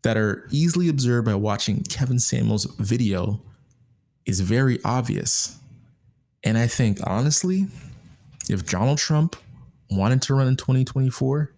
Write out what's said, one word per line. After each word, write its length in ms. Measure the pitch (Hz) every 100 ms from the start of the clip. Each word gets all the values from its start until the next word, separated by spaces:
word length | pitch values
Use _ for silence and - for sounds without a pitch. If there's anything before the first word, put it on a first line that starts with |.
that 140 | - 110
are 300 | 107 98 -
easily 400 | 143 170 170 175
observed 380 | 147 123 120 113
by 80 | 101
watching 480 | 104 101 - 101
Kevin 360 | - - 131 123
Samuels' 460 | - - 110 107 - -
video 600 | 101 117 113 95 104 110 - - _ _ _ _ _ _ -
is 140 | 95
very 400 | 92 117 135 123
obvious. 760 | - 123 120 - - - - - - - _ _ _ _ _ _
And 140 | - 113
I 80 | 117
think, 320 | - 117 101
honestly, 640 | - 98 139 147 180 185 196 - - - - - - - -
if 160 | 98 85
Donald 320 | 92 117 147
Trump 380 | - 151 165 - - - - _ _
wanted 320 | 98 98 131
to 100 | -
run 140 | 135 131
in 100 | 131
twenty 260 | - 131
twenty-four 680 | 131 135 131 - 131 143 147